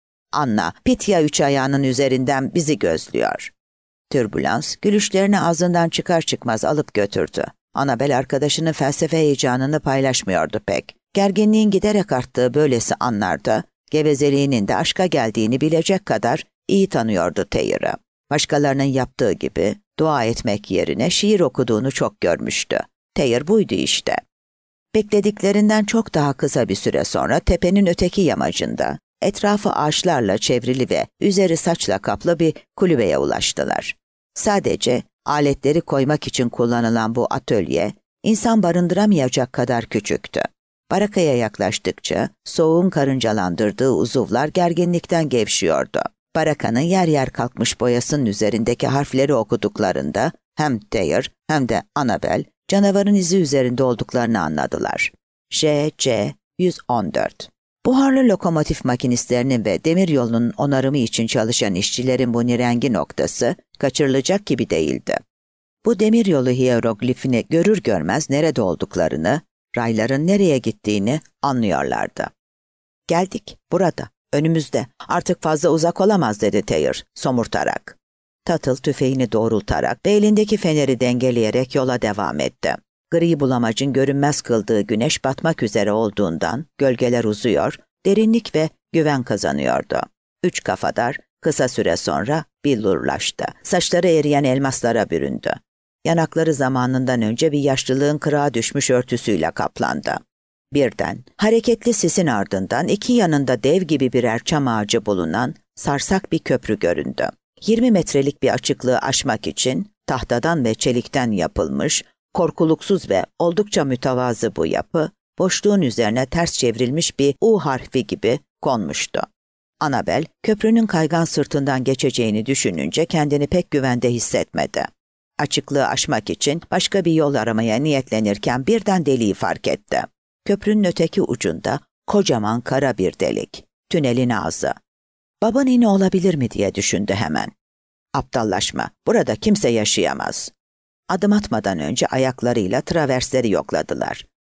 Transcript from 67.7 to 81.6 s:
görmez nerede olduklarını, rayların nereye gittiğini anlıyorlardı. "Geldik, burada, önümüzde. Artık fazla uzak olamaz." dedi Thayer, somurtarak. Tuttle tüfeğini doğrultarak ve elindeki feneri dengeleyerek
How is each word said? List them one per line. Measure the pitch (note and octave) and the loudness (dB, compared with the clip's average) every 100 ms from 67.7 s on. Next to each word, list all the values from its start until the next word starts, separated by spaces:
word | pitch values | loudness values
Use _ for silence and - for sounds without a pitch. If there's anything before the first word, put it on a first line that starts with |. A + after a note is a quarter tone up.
| G#3+ | 2
görmez | B2 F#2 D#2+ B2+ D#3 | 0 -2 0 -2 0
nerede | C#3 D#3+ C3 | 0 0 0
olduklarını, | F#2+ D#2+ F2 F2+ D#2+ D#2 E2+ D3 - _ _ A#2+ | 0 -2 -4 -2 -2 0 -2 -2 -6 _ _ -4
rayların | A#2 A2 A2+ C3+ E3 | -2 0 0 0 0
nereye | G3+ F#3 C3 | 2 2 2
gittiğini | A2+ - G#2 G#2 G2+ D#3 - _ | -2 -4 -2 -2 0 -4 -6 _
anlıyorlardı. | C#3 B2+ G#2+ C#2+ C2+ A1+ G1+ - - - _ _ _ _ _ _ - | -2 0 0 0 -2 -2 -4 -6 -8 -12 _ _ _ _ _ _ -2
"Geldik, | E3+ F#3+ - - - _ | -2 -2 -6 -12 -20 _
burada, | F3 F3+ - - _ _ | 0 0 -2 -10 _ _
önümüzde. | C#3+ D#3+ D#3+ D3 A#2+ B2+ - - | 0 2 0 0 -4 -4 -10 -6
Artık | F3 - F3 | -2 -2 -2
fazla | D#3+ D#3 F3 | -2 0 2
uzak | D#3+ E3+ E3+ | 2 2 2
olamaz." | G3 G3 A#2+ G#2 | 2 2 0 0
dedi | G#2+ G2+ | 0 0
Thayer, | - D#2 C#2 - - | 0 0 0 -4 -10
somurtarak. | - C#3+ B2 A2 F2 - - - - _ _ _ _ - | -6 -2 -2 -2 -2 -4 -6 -10 -20 _ _ _ _ -4
Tuttle | D#3+ C#3+ C3 | -2 -2 -2
tüfeğini | D3+ B2+ C3 C3 A#2+ | -2 0 0 0 0
doğrultarak | A2 A2+ G#2+ - D2+ B1 B2+ - | 0 2 0 0 -2 -2 -2 0
ve | |
elindeki | G#3 G#3 G#3+ G#3+ G#3+ | 4 4 4 2 0
feneri | E3+ D3+ C3+ A#2+ | 2 2 2 2
dengeleyerek | B2 B2 B2+ A#2+ G#2+ B2 | 0 2 0 2 2 0